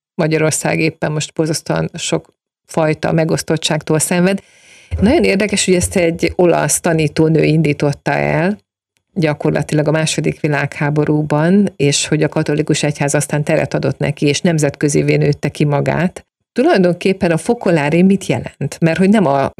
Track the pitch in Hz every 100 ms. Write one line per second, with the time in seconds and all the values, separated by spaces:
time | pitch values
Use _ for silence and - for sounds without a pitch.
0 | _ - 156 156 156 - 165 165 160 -
1 | 160 151 - - 160 156 - 160 160 170
2 | - 160 - _ _ _ - - 156 151
3 | 165 160 160 160 - 160 - 156 - 156
4 | - 180 180 202 - _ _ - - -
5 | 190 311 196 196 208 196 - 180 - 196
6 | 165 170 - - 175 156 151 - 180 160
7 | 151 - 160 151 151 156 147 143 147 139
8 | - 147 143 147 175 208 _ _ _ _
9 | _ - 156 147 156 151 143 151 151 156
10 | 156 - 160 156 156 143 143 - 147 151
11 | 151 151 151 151 165 202 202 - 147 139
12 | - 151 151 160 156 151 151 147 151 -
13 | 143 147 - 151 151 151 139 151 139 -
14 | 147 147 147 - 180 160 147 - 147 151
15 | 147 151 151 147 147 - 147 143 139 139
16 | 180 - - _ _ - 302 247 180 170
17 | 196 190 175 160 - 240 202 170 143 165
18 | 190 196 - 127 - - 139 - 160 165
19 | 190 220 151 139 139